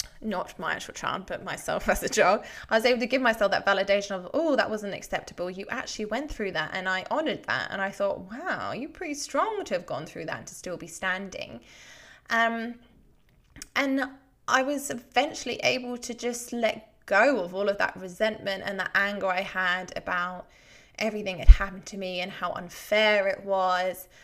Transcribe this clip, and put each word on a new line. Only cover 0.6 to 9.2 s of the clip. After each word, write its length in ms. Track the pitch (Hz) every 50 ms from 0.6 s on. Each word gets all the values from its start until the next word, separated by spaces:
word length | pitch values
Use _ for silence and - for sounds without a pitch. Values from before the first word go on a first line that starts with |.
| 165 160 156
actual 200 | - - - -
child, 320 | - - 123 - 190 185
but 160 | - 175 -
myself 460 | - 175 165 160 - - 156 - - 220
<laughs> 60 | 196
as 100 | - -
a 40 | 127
child, 360 | - 220 175 175 202 220 - - - - - -
I 60 | 220
was 80 | 226 226
able 160 | 240 247 226
to 60 | 247
give 140 | 240 254 269
myself 280 | 262 233 220 226 208 196
that 160 | 196 - -
validation 460 | 196 196 190 196 196 196 202 196 -
of, 180 | 196 185 180 -
"Oh, 220 | - 285 330 320 269
that 160 | 214 - -
wasn't 240 | 220 208 202 202 170
acceptable. 560 | - - - 196 - - - - - 175 180
You 160 | 185 185 196 -
actually 360 | - 254 - - - - 214
went 260 | 208 220 254 302 285
through 220 | - - 208 190
that." 180 | 165 160 156 - -
And 140 | 185 185 190
I 160 | 185 185 180 -
honoured 320 | 233 294 320 269 196 - -
that. 240 | - 113 131 87 -
And 100 | - 196
I 80 | 190 202
thought, 300 | 196 - 202 196 - - 180 190
"Wow, 420 | 220 269 349 370 220 170 180 202
you're 160 | 185 202 269 311
pretty 240 | - - 370 311 285
strong 500 | -